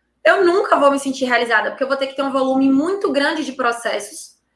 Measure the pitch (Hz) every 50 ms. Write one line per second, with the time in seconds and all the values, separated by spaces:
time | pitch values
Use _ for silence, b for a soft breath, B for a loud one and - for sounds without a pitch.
0 | b b _ _ - 311 349 392 392 349 349 403 - - - 285 277 277 277 277
1 | - 269 254 - 262 254 247 233 240 226 233 214 208 - - - 269 262 269 269
2 | 277 269 269 - 277 269 262 269 262 262 262 269 269 269 269 269 302 349 392 403
3 | 427 359 262 277 285 302 330 311 302 - 254 - 254 240 233 - - 220 208 208
4 | 202 - - - - - _ _ _ b b